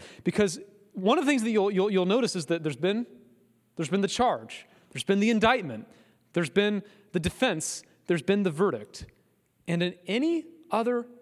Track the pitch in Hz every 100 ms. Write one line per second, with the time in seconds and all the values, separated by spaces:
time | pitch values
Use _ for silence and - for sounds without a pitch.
0 | - - - - 202 240 - - _ 214
1 | 185 311 285 269 220 214 196 190 208 190
2 | 180 233 226 185 151 170 156 123 180 214
3 | 240 - - _ _ _ _ - 160 196
4 | 196 - 240 127 113 - - - _ -
5 | - 196 220 220 220 254 156 110 - -
6 | _ _ _ 170 156 196 208 208 - -
7 | _ 175 165 - 254 160 - - - _
8 | - 170 - 202 185 151 196 120 107 -
9 | - _ _ _ _ _ - 170 180 185
10 | - 220 311 330 - - - 214 233 240
11 | 240 -